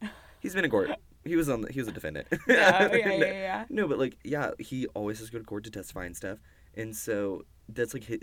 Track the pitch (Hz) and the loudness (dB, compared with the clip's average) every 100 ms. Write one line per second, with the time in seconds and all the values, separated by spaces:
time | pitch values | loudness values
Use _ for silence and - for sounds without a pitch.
0 | 214 - - - - 185 165 113 95 - | -12 -12 -20 -10 -6 -2 2 2 2 -2
1 | - - - 170 151 120 107 131 117 - | -10 -14 0 0 2 0 -2 -4 -6 -6
2 | 78 76 - - - 247 196 185 202 233 | -6 -6 -4 -4 6 8 10 8 6 4
3 | 208 196 - 190 190 196 226 208 185 120 | 2 4 2 0 -4 -6 -4 -2 0 2
4 | 127 - - 143 123 - 107 131 127 - | 0 -2 -6 -4 -4 -6 -8 -6 -4 -4
5 | 104 107 110 117 110 104 107 104 90 - | -4 -6 -8 -12 -8 -10 -8 -12 -12 -10
6 | 90 82 98 98 - - - - 110 107 | -10 -8 -10 -10 -14 -20 -18 -10 -8 -8
7 | - 104 101 90 - - - 110 117 - | -4 -2 -2 -4 -10 -20 -16 -4 -4 -4
8 | 113 113 | -8 -8